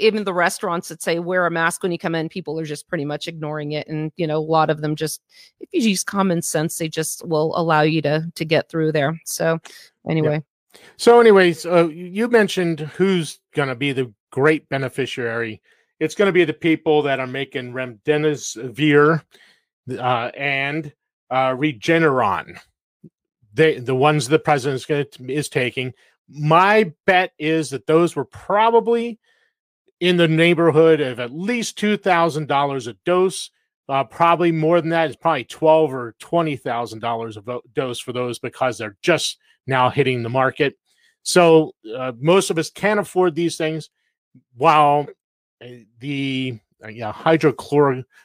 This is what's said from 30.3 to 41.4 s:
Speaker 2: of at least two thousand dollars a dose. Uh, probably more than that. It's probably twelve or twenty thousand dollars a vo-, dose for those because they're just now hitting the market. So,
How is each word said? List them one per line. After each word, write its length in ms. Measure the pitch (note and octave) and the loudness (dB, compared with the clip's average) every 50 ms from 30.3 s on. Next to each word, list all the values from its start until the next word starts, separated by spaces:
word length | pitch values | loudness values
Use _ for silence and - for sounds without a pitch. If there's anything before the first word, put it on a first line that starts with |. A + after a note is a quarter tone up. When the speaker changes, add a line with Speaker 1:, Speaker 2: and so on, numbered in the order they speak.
| D#3+ D#3+ E3 F3 F3 D#3+ E3+ E3 C#3 D#3 D#3+ D#3+ D#3+ D3 | 4 4 4 4 4 4 4 4 6 6 6 6 6 4
Speaker 2:
of 180 | C#3+ B2+ B2 A2+ | 2 -2 -4 -6
at 140 | B2 A#2+ C3 | -8 -8 -8
least 440 | D#3+ F#3 A3 B3 A#3 G#3+ - - | -8 -6 -4 -4 -4 -4 -6 -6
two 200 | - G#3 G#3 G#3 | -4 -2 -2 0
thousand 500 | G3+ - G3 F3+ E3+ E3+ E3 C3+ D#3 D3+ | 0 0 2 2 2 2 0 -2 -4 -4
dollars 400 | B2 D3 C#3 C#3+ C#3 C#3 C3+ A2 | -2 -2 0 0 -2 -4 -6 -8
a 60 | A#2+ A2 _ - | -10 -12 _ -2
dose. 460 | F3 F3 F#3 F#3 F#3+ F3+ - - - _ _ _ _ _ _ _ - | 0 0 2 2 0 -2 -6 -14 -16 _ _ _ _ _ _ _ -4
Uh, 160 | C3+ C3+ C3+ | -2 -2 -4
probably 460 | - - - E3+ E3+ E3+ D#3+ F3 E3+ E3 | -2 0 2 2 4 4 4 2 0 0
more 260 | D#3+ D#3 D#3+ F3 F3 | 0 0 2 2 2
than 100 | D#3 E3 | 0 0
that. 180 | E3 E3 D#3+ D3 | -2 -2 -2 -2
It's 80 | A#2 | -4
probably 260 | - - E3 D#3+ C3 A2+ | -4 -2 -2 -2 -2 -4
twelve 500 | - - - D#3+ D#3 D#3 D#3+ D#3+ C#3+ C3 | -10 -6 0 4 4 4 4 4 0 -2
or 220 | C3 A#2+ A2+ - - | -6 -10 -12 -14 -18
twenty 360 | - - E3 E3+ E3 D#3 C#3+ | -8 -2 0 0 0 0 -4
thousand 440 | - - C3+ A#2 A#2 A#2+ G#2 A2 A2 | -6 -6 -6 -6 -6 -6 -8 -10 -8
dollars 360 | A2+ A#2 A#2 A2+ A2+ A2+ G#2+ | -6 -6 -4 -6 -6 -10 -12
a 60 | G#2+ | -14
vo-, 200 | G2 A#2+ B2 A#2+ - A#2+ - | -12 -10 -12 -12 -12 _ -6
dose 240 | D3 C3+ B2+ A#2+ - | -6 -6 -6 -6 -10
for 140 | - - A#2 | -10 -8 -6
those 260 | B2 B2+ B2 A#2 - | -6 -6 -6 -6 -8
because 380 | - A#2+ - - C3 B2+ A2+ | -10 -10 -6 -2 -2 -2 -2
they're 180 | - A2+ G#2 G2+ _ | -4 -10 -12 -12 _
just 360 | - F3 E3 D3+ - - - _ _ _ _ _ - | 0 0 0 0 0 -4 -8 _ _ _ _ _ -6
now 220 | C3 C3 C3 B2+ B2 | -2 0 2 2 2
hitting 340 | - D3 C#3 C3 B2+ A#2+ A#2 | 2 2 0 0 0 -2 -4
the 60 | A2+ | -2
market. 500 | A#2+ C3+ B2+ C3 - - D3 C3+ - _ _ _ _ _ _ _ _ _ - | 0 0 0 0 0 0 -2 -2 -2 _ _ _ _ _ _ _ _ _ -4
So, 520 | - - F#3 | 0 4 6